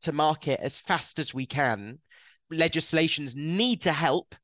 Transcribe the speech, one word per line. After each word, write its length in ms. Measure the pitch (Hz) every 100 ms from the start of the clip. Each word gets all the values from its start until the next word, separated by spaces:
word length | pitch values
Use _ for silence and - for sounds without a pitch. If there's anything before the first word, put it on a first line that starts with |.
to 100 | -
market 480 | 147 151 156 - 131
as 180 | 139 -
fast 400 | - 170 - -
as 160 | 151
we 120 | 131 131
can. 520 | 135 135 107 101 135 _ - - _ -
Legislations 800 | 160 165 160 - 160 156 151 143
need 480 | 123 151 180 247 220
to 100 | 180
help, 440 | 147 160 147 - -